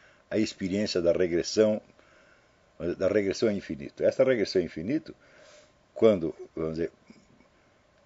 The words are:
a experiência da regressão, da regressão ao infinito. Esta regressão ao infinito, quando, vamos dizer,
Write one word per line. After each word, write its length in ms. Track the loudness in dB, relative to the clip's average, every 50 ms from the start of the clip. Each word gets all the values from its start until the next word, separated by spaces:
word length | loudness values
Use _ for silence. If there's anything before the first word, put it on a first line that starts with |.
| -20 -20 _ _ _ -4
a 80 | -2 -2
experiência 640 | -2 -2 -4 -6 -6 -4 -2 -2 -2 -2 -2 0
da 120 | 2 2
regressão, 680 | 2 2 2 0 0 0 -2 0 2 2 2 2 2 -2 -6 _ -20 _ -20 _ -20 -20 _ _ _ _ _ _ _ _ _ _ _ -8 -6 -6 -4 0
da 100 | 0 0
regressão 400 | 2 2 0 0 -2 0 0 0
ao 60 | 0
infinito. 500 | -2 -6 -8 -10 -10 -10 -14 -6 0 0
Esta 180 | 0 4 4
regressão 380 | 2 4 4 0 0 0 0 0
ao 60 | 0
infinito, 480 | -2 -4 -8 -6 -4 -6 -6 -6 -10 -20 _ _ -20 -20 -20 -20 -20 -20 -20 -20 _ _ _ _ _ -2
quando, 400 | 4 4 6 6 4 0 -4 -6 -8 -16 -14 -8
vamos 200 | -6 -6 -4 -4
dizer, 160 | -4 -4 -6 -6 _ _ -20 -20 -20 _ _ _ _ _ _ _ _ _ _ _ _ _ _ _ _ _